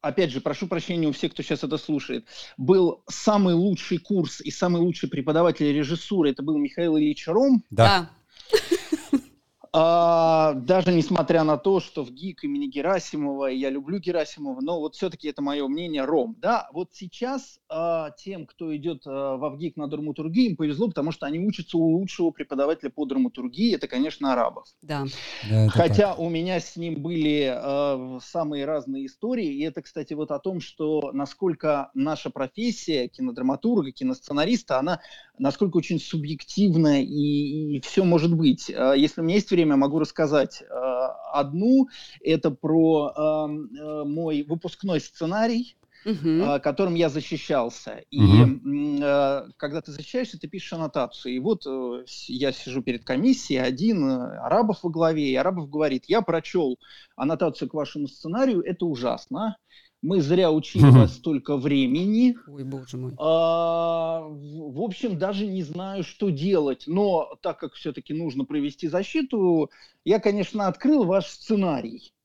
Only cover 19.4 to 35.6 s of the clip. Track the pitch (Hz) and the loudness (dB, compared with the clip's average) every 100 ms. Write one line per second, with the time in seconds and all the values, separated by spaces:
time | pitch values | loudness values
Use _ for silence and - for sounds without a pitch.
19.4 | 147 139 170 - 147 151 151 143 156 170 | -6 -6 -8 -8 -8 -6 -8 -6 -4 0
20.4 | 247 160 156 147 226 165 147 165 143 156 | 0 2 -2 0 -2 -2 -4 -4 -6 -4
21.4 | 196 - 170 170 165 165 190 - 170 151 | -2 -4 -4 2 2 2 -2 -2 -2 -2
22.4 | 143 135 139 165 139 - 143 135 123 - | -8 -2 0 0 -4 -6 -4 0 0 -2
23.4 | 127 123 233 175 - 127 143 - 139 123 | -10 -2 0 0 -4 -2 -4 -2 -2 2
24.4 | 117 - - _ 151 143 139 - - - | 0 -2 -20 _ -10 -6 -6 -8 -14 -12
25.4 | 107 107 110 - 170 104 202 170 170 165 | 0 4 4 4 4 4 2 2 -4 -4
26.4 | 175 185 - - 165 156 147 170 151 147 | -2 -4 -6 -10 -8 -6 -6 -2 0 2
27.4 | 135 120 127 139 143 135 127 127 - 170 | 0 -2 -4 -2 0 -2 -6 -12 -10 -6
28.4 | 156 147 139 156 131 135 135 _ 220 254 | -4 -4 -4 -4 -4 -8 -8 _ -4 -2
29.4 | 180 139 156 147 - - 139 151 151 143 | -4 -4 -6 -6 -12 -12 -10 -8 -6 -6
30.4 | - 185 143 _ 151 156 143 135 139 - | -6 -8 -10 _ -2 -2 -2 -4 -6 -2
31.4 | 190 151 156 147 135 - 139 156 - 139 | -2 -2 0 0 -2 -4 -2 -2 -6 -6
32.4 | 135 - 233 214 - 151 120 - 127 120 | -8 -4 -4 -4 -2 -2 -2 -4 -6 -2
33.4 | 127 139 226 240 139 - 127 127 - 143 | -2 0 0 0 0 -4 -4 -4 -4 0
34.4 | 165 240 - 131 143 175 - - - _ | 2 0 0 -2 0 -4 -6 -20 -20 _
35.4 | - - | -2 0